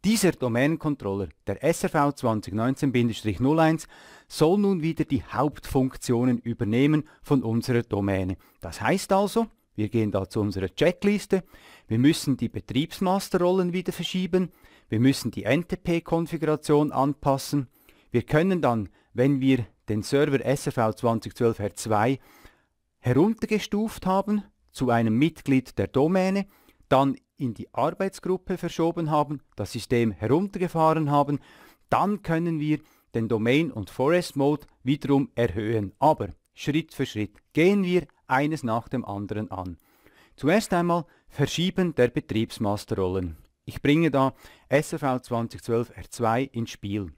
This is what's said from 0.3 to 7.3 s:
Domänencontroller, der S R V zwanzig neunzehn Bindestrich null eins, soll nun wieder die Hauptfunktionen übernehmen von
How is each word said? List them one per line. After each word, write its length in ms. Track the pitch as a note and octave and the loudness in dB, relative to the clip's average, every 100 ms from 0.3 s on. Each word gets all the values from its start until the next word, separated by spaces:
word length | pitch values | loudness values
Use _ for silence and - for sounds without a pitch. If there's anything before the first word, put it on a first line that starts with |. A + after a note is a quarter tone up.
Domänencontroller, 960 | - B2 A2+ C#3+ D#3+ D#3 C#3+ G2+ G2 F2+ _ - | 2 0 2 2 0 -4 -4 -4 -4 -6 _ -8
der 140 | G2+ | -2
S 220 | D3 E3+ | 0 0
R 60 | F#3 | 0
V 240 | D#3 C#3+ | 2 0
zwanzig 400 | - B2 A2 - | 0 -2 -2 -2
neunzehn 400 | G#2+ A#2+ C3+ C#3+ | -2 -2 0 0
Bindestrich 480 | B2 A#2 G#2 A2 F#2 | 2 0 -2 -4 0
null 180 | B2+ D#3+ | 2 4
eins, 300 | D#3+ D#3+ - - - - _ | 4 2 -6 -20 -20 -20 _
soll 300 | - D#3 G3+ | 2 2 4
nun 240 | G3 F#3 | 2 0
wieder 200 | D#3 D#3+ | -2 -2
die 220 | D3+ C3+ - | -2 -2 -2
Hauptfunktionen 1120 | - C#3+ - - C3+ C3 - - A#2+ B2+ A#2+ | -2 -2 -4 -2 0 0 -4 -2 0 2 0
übernehmen 720 | A#2 A#2 G#2 A2+ C#3+ D3+ - _ | -4 -4 0 2 2 2 -2 _
von 220 | - | 0